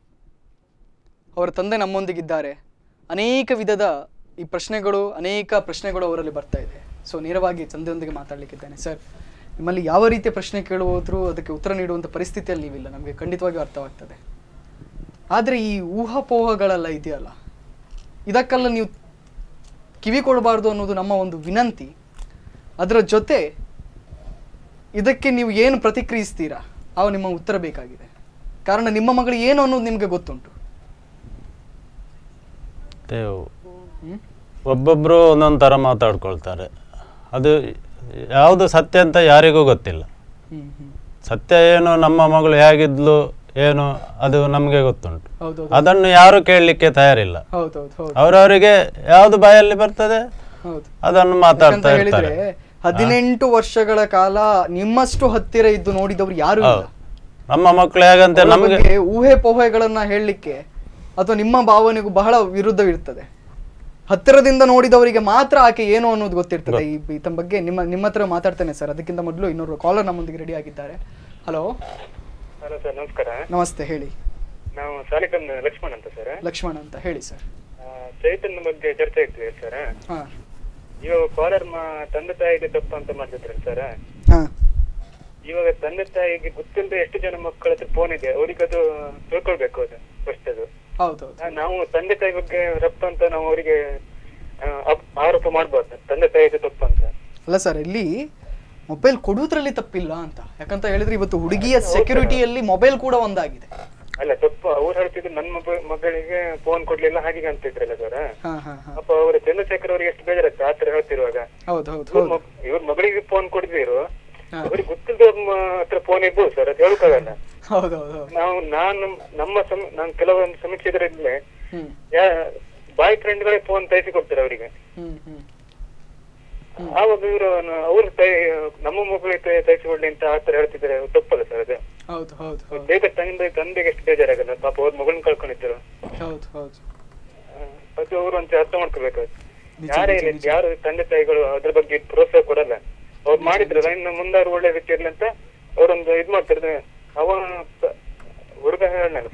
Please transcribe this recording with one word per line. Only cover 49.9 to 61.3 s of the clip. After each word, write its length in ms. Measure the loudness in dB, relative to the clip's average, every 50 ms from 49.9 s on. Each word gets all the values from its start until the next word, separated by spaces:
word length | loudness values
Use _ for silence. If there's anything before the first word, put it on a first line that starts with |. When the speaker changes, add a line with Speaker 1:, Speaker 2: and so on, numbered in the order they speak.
| 0 0 0 0 0 -2 -2 -6 -10 -16 -16 -18 -18 -16 -14
Speaker 1:
ಹೌದು. 440 | -12 -12 -12 -14 -16 -12 -6 -2
Speaker 2:
ಅದನ್ನು 340 | 2 4 6 6 6 6 6
ಮಾತಾಡ್ತಾ 260 | 8 6 8 8 8
Speaker 1:
ಯಾಕಂತ 200 | 6 6 6 4
Speaker 2:
ಇರ್ತಾರೆ. 400 | 4 4 4 4 4 2 2 2
Speaker 1:
ಹೇಳಿದ್ರೆ, 460 | 0 -2 -4 -4 -6 -8 -10 -16 -20 -12 -4 -2
ಹದಿನೆಂಟು 680 | -2 0 2 2 2 2 2 2 0 0 0 2 2
ವರ್ಷಗಳ 540 | 4 2 2 2 0 0 0 2 2 2 2
ಕಾಲ 340 | 2 2 2 2 2 2 2 2 2 2 2 0 0
ನಿಮ್ಮಷ್ಟು 600 | -4 -4 -4 0 0 0 0 0 0 0 0 0
ಹತ್ತಿರ 380 | 0 0 -4 -2 2 4 4
ಇದ್ದು 260 | 4 4 2 -2 -4 -2
ನೋಡಿದವರು 400 | -2 -2 -2 -2 -2 -4 -4 -2
ಯಾರು 280 | -2 0 2 2 4
ಇಲ್ಲ. 140 | 4 4 4
Speaker 2:
ಹೌದು. 180 | 2 0 -6 -14 -20 -20 -18 -18 -18 -20 -20 -20 -18 -6 -2
ನಮ್ಮ 240 | 0 4 6 6 6
ಮಕ್ಳು 320 | 6 4 4 6 8 8
ಹೇಗಂತೆ 360 | 10 10 10 8 8 8 6
Speaker 1:
ಅವರ 100 | 6 8
Speaker 2:
ನಮ್ಗೆ 260 | 6 6 6 4 8
Speaker 1:
ಬಗ್ಗೆ 200 | 10 10 10 10
ಊಹೆ 460 | 8 4 2 2 4 6 8 8 8 6
ಪೋಹೆಗಳನ್ನ 560 | 4 4 4 4 4 4 2 0 0 0 -2 -2
ಹೇಳಲಿಕ್ಕೆ 480 | -2 -2 -2 -2 -4 -6 -6 -8 -12 -12 -12 -14 -16 -16 -16 -16 -16 -18 -20 -20 -8 -6 -4
ಅಥವಾ 180 | -2 0